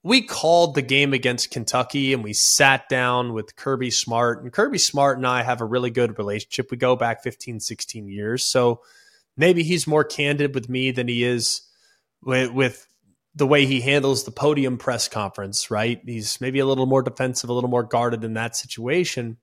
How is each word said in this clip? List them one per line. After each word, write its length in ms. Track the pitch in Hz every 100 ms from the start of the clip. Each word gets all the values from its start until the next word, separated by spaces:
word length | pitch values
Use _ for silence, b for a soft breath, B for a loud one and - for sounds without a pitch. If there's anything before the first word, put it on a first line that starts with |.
we 200 | 170 262
called 520 | - - 160 170 170
the 60 | 143
game 320 | 123 135 143
against 380 | 135 123 123 -
Kentucky 640 | 131 110 127 120 143 135
and 100 | 131
we 80 | 107
sat 560 | 107 - - 139 131 -
down 460 | 131 123 123 123
with 200 | 110 107
Kirby 360 | - 143 135 127
Smart. 520 | - - 117 120 117
And 80 | 127
Kirby 280 | - 214 214
Smart 400 | - 143 139 127
and 80 | 127
I 160 | 123
have 180 | 120 120
a 60 | 113
really 240 | 123 123
good 260 | 120 120 104
relationship. 540 | 101 107 - - 123
We 80 | 120
go 180 | 127 123
back 260 | 117 113
fifteen, 380 | 123 - - 113
sixteen 480 | - 113 - 113 101
years. 340 | 98 104 127
So 380 | - 175 123 117 b b b b b -
maybe 260 | 170 170
he's 240 | 160 175 156
more 160 | 151
candid 520 | 151 - 143 147 143
with 160 | 135 117
me 200 | 127 131
than 160 | 127 120
he 160 | 120
is 400 | 123 120 107 - b b b b b _
with, 280 | 131 127 127
with 360 | 123 131 - _ _ _ _ _
the 120 | 147 135
way 200 | 147 135
he 160 | 131
handles 420 | 127 143 135 123
the 60 | -
podium 480 | - 143 147 131 123
press 280 | - 117 -
conference, 640 | 110 98 - 98 101 -
right? 300 | 107 117 120
He's 360 | 120 117 107 -
maybe 200 | 127 135
a 60 | 135
little 200 | 131 131
more 160 | 131
defensive, 480 | 127 - 131 123 120
a 20 |
little 180 | 123 123
more 140 | 123
guarded 400 | 117 117 120 113
in 100 | 113
that 220 | 113 117 -
situation. 800 | - - 117 170 175 - 117 113